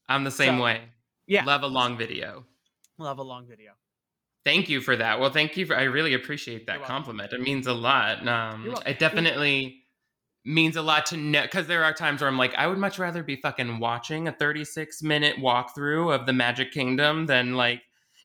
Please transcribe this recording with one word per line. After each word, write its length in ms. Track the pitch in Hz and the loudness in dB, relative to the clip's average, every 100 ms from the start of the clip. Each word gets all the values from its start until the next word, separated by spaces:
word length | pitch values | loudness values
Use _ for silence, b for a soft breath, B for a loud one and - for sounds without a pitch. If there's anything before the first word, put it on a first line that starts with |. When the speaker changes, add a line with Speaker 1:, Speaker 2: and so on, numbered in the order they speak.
| - | -2
Speaker 1:
I'm 160 | 135 | 0
the 60 | 135 | 0
same 260 | 131 135 127 | 2 4 4
Speaker 2:
so, 40 | |
Speaker 1:
way. 280 | 120 113 117 _ _ _ - | 2 0 -4 _ _ _ 0
Speaker 2:
yeah. 200 | 196 139 | 0 4
Speaker 1:
Love 160 | 143 | 2
a 60 | 139 | 2
long 280 | 131 123 120 | 2 2 0
video. 480 | 113 - - - 120 _ _ _ _ - | -4 -6 -8 -10 -20 _ _ _ _ -12
Speaker 2:
Love 200 | 151 135 | -10 -8
a 40 | |
long 240 | 131 123 120 | -10 -14 -18
video. 240 | 110 107 101 _ _ _ _ _ _ | -20 -20 _ _ _ _ _ _ _
Speaker 1:
Thank 240 | 143 165 175 | 2 2 2
you 120 | 139 | -2
for 160 | 127 120 | 2 2
that. 240 | 113 110 | 2 2
Well, 100 | 135 | 2
thank 260 | 147 156 185 | 2 0 -2
you 100 | 165 | 0
for, 100 | 131 | 2
I 60 | |
really 300 | 135 135 160 | 2 2 0
appreciate 520 | 127 - 147 - 113 107 | 0 -2 -10 -8 -10 -8
that 80 | |
Speaker 2:
You're 60 | 90 | -8
welcome. 160 | 131 135 | -6 -8
Speaker 1:
compliment. 360 | 127 107 101 | -8 -10 -10
It 80 | 123 | -6
means 260 | 131 139 127 | -2 -2 -2
a 80 | |
lot. 520 | 120 120 135 107 101 120 | -2 2 2 2 -2 -2
Um, 360 | 117 110 110 | -2 -4 -8
Speaker 2:
You're 100 | 113 | -8
welcome. 180 | 240 - | -6 -6
Speaker 1:
it 60 | 131 | 0
definitely 840 | 160 165 165 135 147 139 131 - _ _ _ _ _ _ | 2 2 0 2 2 2 -2 -10 _ _ _ _ _ _
means 320 | 123 156 160 160 | -2 2 2 2
a 60 | |
lot 240 | 156 151 151 | 2 2 2
to 100 | 170 | -4
know, 280 | 151 147 - | 0 0 0
'cause 180 | 190 156 | -2 0
there 160 | 170 | 2
are 100 | 160 | 2
times 260 | 151 156 143 | 2 -2 0
where 60 | 143 | 0
I'm 100 | 131 | 2
like, 160 | 127 | 2
"I 120 | - 156 | 2 0
would 120 | 196 | 0
much 200 | 196 185 | -2 -2
rather 240 | 175 170 | -4 -4
be 140 | 151 139 | -6 -6
fucking 420 | 151 135 123 113 | -4 -4 -4 -2
watching 480 | 117 120 - 156 165 | -2 -4 -4 -6 -6
a 40 | |
thirty-six 720 | - 147 151 151 - 156 - | -2 -2 -2 -6 -8 -10 -6
minute 340 | 156 151 147 139 | 0 2 2 2
walkthrough 760 | 131 120 123 147 143 156 170 | 2 2 0 -4 -2 0 2
of 120 | 139 123 | 2 2
the 60 | |
Magic 380 | 127 120 123 127 | 2 2 0 -4
Kingdom 540 | 151 127 131 147 156 160 | -2 -2 2 2 2 2
than, 280 | 127 123 | 2 2
like, 280 | 127 120 120 - b b b | 0 0 0 -8 b b b